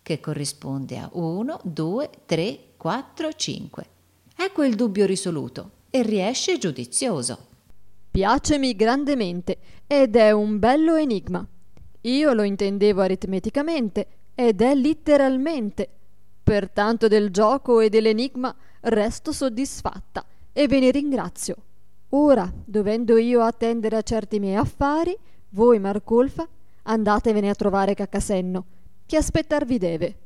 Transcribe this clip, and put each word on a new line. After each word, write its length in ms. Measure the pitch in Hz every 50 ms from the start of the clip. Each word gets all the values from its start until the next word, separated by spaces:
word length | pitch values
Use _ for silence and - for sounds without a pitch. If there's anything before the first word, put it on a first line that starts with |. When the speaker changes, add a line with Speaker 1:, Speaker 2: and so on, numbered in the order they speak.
Speaker 1:
che 180 | _ - 165 147
corrisponde 760 | - 160 151 135 147 143 - _ - 139 135 135 135 - 127
a 120 | 120 127 - -
uno, 480 | 175 170 160 165 190 226 277 330 - -
due, 460 | 180 151 160 156 165 190 247 302 - - _ _
tre, 480 | - 170 160 170 220 277 - - _ _
quattro, 560 | _ - 160 190 254 269 - _ - 320 311
cinque. 560 | - - - - - - - 151 - - - _ _ _ _ _ _ _ _ _ _
Ecco 280 | - 359 381 - 330 294
il 120 | 269 226
dubbio 300 | 202 247 220 185 202 202
risoluto, 680 | 185 190 185 - 185 165 147 131 120 - - - 202 _ _ _ _
e 140 | - 262 240
riesce 540 | 220 214 196 180 214 262 - - - 370
giudizioso. 880 | 294 - 175 135 - 120 - - - 269 247 196 139 120 - 120 - - _ _ _ _ _ - - - - - - - -
Speaker 2:
Piacemi 680 | - 196 190 202 240 294 - - 294 285 269 254 233
grandemente, 840 | 185 214 240 262 277 294 262 294 247 214 175 175 180 - - 180 - - - - - -
ed 300 | - 285 285 269 233 202
è 160 | 233 220 214
un 260 | 214 208 208 208 214 208
bello 360 | 202 233 262 302 320 330 330
enigma. 500 | 311 311 269 220 185 - - 180 175 202 - - - - - - - - - - -
Io 320 | - 233 254 277 311 302 247
lo 100 | 214 208
intendevo 580 | 202 196 - 208 196 202 202 202 208 202 185
aritmeticamente, 1040 | 190 185 185 185 - 190 190 185 - 226 - 277 285 320 339 302 233 202 - 208 - - - - - - -
ed 280 | - 247 240 214 180
è 120 | 220 254 285
letteralmente. 1160 | 277 247 294 320 311 - 302 294 277 269 262 262 262 269 320 330 269 220 202 - - 196 - - - - - - - - - - - -
Pertanto 640 | - 214 202 196 185 - 202 202 214 226 - 226
del 220 | 220 202 214 208 208
gioco 500 | 175 196 226 247 262 277 - - 240 226
e 100 | 220 220
dell'enigma 680 | 202 220 220 220 220 220 247 254 - 247 254 240 - - - - - -
resto 500 | - 226 226 208 202 233 - - - 311
soddisfatta, 960 | 294 - 285 262 220 226 277 - - - - 202 - 190 - - - - - - - - - -
e 160 | - - 294
ve 120 | 233 269 269
ne 120 | 262 254
ringrazio. 640 | 262 285 285 294 269 220 165 180 - - - - - - - - - - - - - - - -
Ora, 420 | - 277 294 294 269 226 180 185 - - -
dovendo 540 | - 202 214 196 202 214 233 240 214 233
io 240 | 226 226 240 247 240
attendere 560 | 226 226 233 - 233 226 233 233 214 220 220
a 40 | 220
certi 380 | 208 - 233 220 202 202 214 208
miei 160 | 202 190 190
affari, 600 | 208 - - - - 277 285 294 311 339 349 370 440 - - - - - -
voi, 280 | - 190 226 240 240 214
Marcolfa, 680 | 190 196 202 208 - - 226 233 262 277 - - 330 - - - - - - - -
andatevene 680 | - 220 226 214 208 208 208 - 233 214 208 202 202
a 60 | 202
trovare 380 | - 208 202 185 196 196 196 202
Caccasenno, 720 | - 202 - - 202 - - 208 185 185 180 185 185 - - - - - - - - -
che 120 | - -
aspettarvi 600 | 311 - - - 320 311 - 302 294 294 233 262
deve. 400 | 226 180 170 165 156 175 - 202 - -